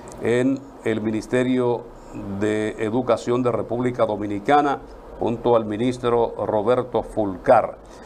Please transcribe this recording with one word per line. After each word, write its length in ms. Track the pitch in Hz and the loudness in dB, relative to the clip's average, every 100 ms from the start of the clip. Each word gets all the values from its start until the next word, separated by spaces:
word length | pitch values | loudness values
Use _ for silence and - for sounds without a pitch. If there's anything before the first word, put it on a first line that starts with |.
| - - | -16 -6
en 380 | 110 120 127 135 - - | 0 2 2 0 -6 -6
el 180 | 113 110 | -2 -2
Ministerio 840 | 110 107 - 127 127 127 123 117 - - - 117 101 98 | -2 -2 0 0 2 2 0 -2 -6 -18 -16 -12 -8 -2
de 300 | 107 107 107 - | 0 0 -2 -2
Educación 640 | 110 123 123 110 - 123 | -2 0 2 0 2 0
de 100 | 123 | 0
República 540 | 110 - 120 127 123 110 | -2 -2 -2 -2 0 0
Dominicana 720 | 101 104 101 101 147 143 - - - - - | 0 -4 -4 2 4 4 -2 -8 -18 -18 -4
junto 340 | 95 117 123 | -2 0 4
al 120 | 117 107 | 4 2
ministro 680 | 107 123 123 123 120 113 - 104 | -2 -2 -2 0 2 0 -2 -2
Roberto 560 | 107 104 127 123 110 | 0 2 0 0 -2
Fulcar. 760 | - - 104 90 - 117 90 - - - | -2 -2 -2 0 6 6 4 -4 -18 -20